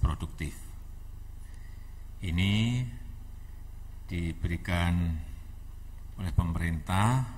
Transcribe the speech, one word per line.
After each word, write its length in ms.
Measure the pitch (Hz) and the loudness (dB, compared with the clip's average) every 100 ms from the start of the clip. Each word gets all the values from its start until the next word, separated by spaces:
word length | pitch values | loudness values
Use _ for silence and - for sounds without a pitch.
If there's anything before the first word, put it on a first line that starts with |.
produktif. 480 | - 76 80 - 76 - - - - - - - - - - - - - - - - - | 2 2 -2 -4 -6 -6 -10 -10 -10 -10 -10 -10 -10 -10 -10 -10 -10 -10 -10 -10 -10 -6
Ini 640 | 95 85 98 104 117 123 123 - - - - - - - - - - - - | 0 4 6 6 4 2 0 -4 -8 -8 -10 -10 -10 -10 -10 -10 -10 -10 -4
diberikan 1080 | 87 85 78 87 85 - 87 87 87 85 78 - - - - - - - - - - | 0 0 0 0 0 2 4 6 6 4 0 -4 -8 -10 -10 -10 -10 -10 -10 -10 -6
oleh 160 | 90 - | 2 4
pemerintah 960 | 87 82 85 80 73 92 110 131 123 | 4 4 2 0 2 4 6 6 2